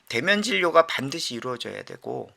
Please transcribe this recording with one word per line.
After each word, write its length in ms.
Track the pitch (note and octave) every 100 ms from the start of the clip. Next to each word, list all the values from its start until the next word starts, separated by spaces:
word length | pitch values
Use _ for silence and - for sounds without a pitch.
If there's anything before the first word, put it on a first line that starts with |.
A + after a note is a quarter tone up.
| -
대면 320 | A#2+ E3+ G#3
진료가 460 | G#3+ G3 F3+ E3 D#3+
반드시 480 | - C#3 D#3+ - A#2+
이루어져야 480 | B2 A#2+ A2 G2+
되고, 460 | G2 - - B2+ G#2+